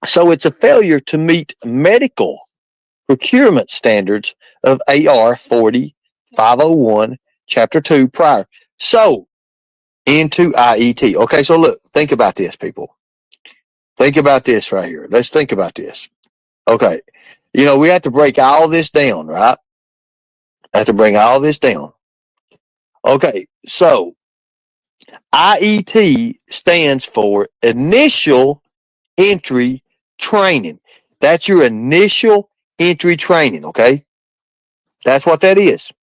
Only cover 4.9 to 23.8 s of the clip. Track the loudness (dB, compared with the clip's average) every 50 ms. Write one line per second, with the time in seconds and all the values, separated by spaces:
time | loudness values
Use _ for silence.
4.9 | -2 -2 2 2 2 2 2 0 0 -2 _ _ -2 0 0 0 0 -2 -4 -6
5.9 | _ _ _ _ _ _ _ _ _ -2 0 2 2 2 2 0 2 0 0 0
6.9 | 0 0 -2 -2 -4 -10 _ _ _ _ _ _ -2 -2 -2 0 0 -2 -2 0
7.9 | 2 2 2 0 _ 0 0 0 2 0 -2 _ _ _ _ _ _ _ -10 -2
8.9 | 0 2 2 2 2 -2 -6 _ _ _ _ _ _ _ _ _ _ _ _ _
9.9 | _ _ _ -2 0 0 0 -2 -2 -2 -2 0 2 0 2 2 2 2 0 -2
10.9 | -2 0 -2 -2 0 0 -2 0 0 -2 0 2 2 2 2 2 0 -2 _ _
11.9 | _ -4 -2 -2 0 0 0 -2 -2 -4 -8 -10 -8 -12 -14 -14 -14 -12 -16 -18
12.9 | _ _ _ _ _ _ _ _ _ _ _ -20 _ _ _ _ _ _ _ _
13.9 | _ _ 0 0 2 2 2 2 2 0 2 0 -2 -2 -2 -4 -6 -8 -8 -8
14.9 | -10 -14 -16 -2 -2 -2 -2 0 -2 -2 -2 -2 -2 -4 -4 -6 -6 -12 -16 -16
15.9 | -16 -18 -20 -20 _ _ _ _ _ _ _ _ _ _ _ -2 0 2 2 0
16.9 | -2 -2 -10 _ _ _ _ _ -20 _ _ _ _ 0 2 2 2 2 2 2
17.9 | 2 0 0 -4 0 2 2 2 2 2 2 2 4 4 2 2 0 -2 -4 -2
18.9 | _ -2 0 0 -2 -4 -8 -10 -6 -2 0 0 0 0 _ _ _ _ _ _
19.9 | _ _ _ _ _ _ _ _ _ _ _ _ _ _ _ _ _ -4 -2 -2
20.9 | 0 2 2 2 2 2 2 2 2 2 0 -2 -4 -2 -2 -2 -2 -2 -8 -16
21.9 | _ _ _ _ _ _ _ _ _ _ _ _ _ _ _ _ _ _ _ _
22.9 | _ _ _ 0 0 0 0 -2 -4 -4 -12 _ _ _ _ -18 -4 0